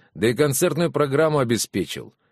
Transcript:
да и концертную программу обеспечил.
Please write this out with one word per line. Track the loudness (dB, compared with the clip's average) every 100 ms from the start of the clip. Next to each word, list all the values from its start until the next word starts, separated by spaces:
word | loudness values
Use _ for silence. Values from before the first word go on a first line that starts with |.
| _
да | -2 0
и |
концертную | 2 0 2 0 0 -2
программу | 0 0 2 2 2
обеспечил. | 2 0 -2 -4 -6 -8 -14 _ _